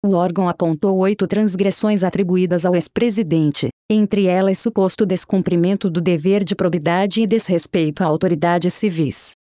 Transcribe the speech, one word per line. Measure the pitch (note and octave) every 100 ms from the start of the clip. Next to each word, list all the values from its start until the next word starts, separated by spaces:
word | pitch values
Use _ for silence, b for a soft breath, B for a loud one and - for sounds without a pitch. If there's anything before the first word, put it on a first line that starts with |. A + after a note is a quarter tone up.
O | G3+ F3
órgão | F3+ F3 F3+
apontou | E3+ E3+ D#3 G3+ F#3+
oito | F#3+ G#3 F#3
transgressões | G3+ G#3+ F3+ G3 - G#3+ G#3
atribuídas | F#3 E3+ G3 F#3 F3+ F3 F3
ao | F3+
ex-presidente, | E3 - A#3+ G3+ F3 E3 D3+ - A#2+ _ _
entre | G#3+ G3+ G3+ F#3
elas | F3+ F#3+ F#3+
suposto | A#3 G#3 F#3+ - G#3
descumprimento | F3+ - F#3+ - F3 F3 G3 G3
do | E3
dever | E3+ E3+ E3+ G3+ F#3+
de | G3
probidade | F#3 E3 D3 F3 G3+ A3
e | A3
desrespeito | A3+ G3+ F3 - F3+ D#3 D3 F3
a |
autoridades | D#3 F#3 E3+ E3+ F3 F3+
civis. | - G#3+ E3 C#3+ - - -